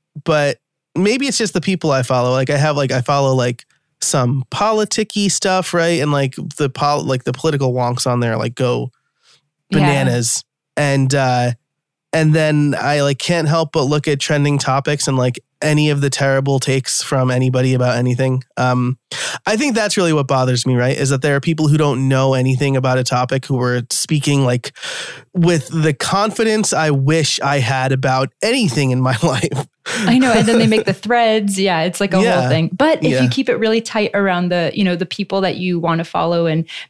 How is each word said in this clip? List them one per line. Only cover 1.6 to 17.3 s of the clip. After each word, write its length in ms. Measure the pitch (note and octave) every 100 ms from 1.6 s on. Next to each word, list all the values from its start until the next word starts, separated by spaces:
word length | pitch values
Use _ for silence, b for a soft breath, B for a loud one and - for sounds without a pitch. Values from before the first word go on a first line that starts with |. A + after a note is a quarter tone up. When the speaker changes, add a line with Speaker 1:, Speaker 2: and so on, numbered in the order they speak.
Speaker 1:
people 300 | F3+ F#3 D#3+
I 120 | C3+
follow. 260 | B2 B2+ B2
Like, 180 | C3 C3
I 80 | A#2
have, 200 | D3+ D3
like, 160 | C#3
I 80 | B2+
follow, 340 | B2 C#3+ C3+
like, 320 | C3 B2 A#2+ - _ _ _
some 440 | - D3 B2 C#3 C3
politicky 800 | - G#3 A3 G#3+ - G#3+ G#3 G3+
stuff, 440 | - G3 F#3 F3
right? 260 | F3 E3+ E3
And, 120 | D3
like, 240 | C#3+ C#3 - D#3+ -
the 140 | C#3+
pol-, 320 | - D3 D3
like, 220 | B2+ C3
the 80 | B2
political 400 | B2 D#3+ D3 C3+
wonks 340 | B2+ A#2+ B2 -
on 140 | B2
there, 160 | A#2 A2+
like, 180 | A#2+
go 380 | A#2+ B2+ B2 B2 - b b b b _ _ _
Speaker 2:
Yeah. 100 | F#3+
Speaker 1:
bananas. 640 | C#3+ C#3 C3 A#2+ A#2 - - _ _ -
And, 360 | D3 C#3 C3
uh, 400 | C#3 C3 B2 B2 A#2 _ _ _ _ _
and 200 | D#3 D#3
then 440 | D#3 D#3 D3+ D3 C#3
I, 200 | C3 D3
like, 180 | C#3+ C3+
can't 300 | - F3 D#3
help 240 | E3 D#3
but 120 | E3
look 220 | C3+ D#3 D3+
at 140 | C#3+
trending 380 | - D3 C#3+ C#3+
topics 500 | - C3+ C#3 D3 -
and, 80 | C3
like, 240 | B2+ A#2+ - _
any 300 | D3+ D3+ D3+
of 100 | C#3+
the 80 | C#3
terrible 500 | C3+ C#3 C3+ C#3 C#3
takes 420 | C3+ C3+ - -
from 300 | - C#3 B2+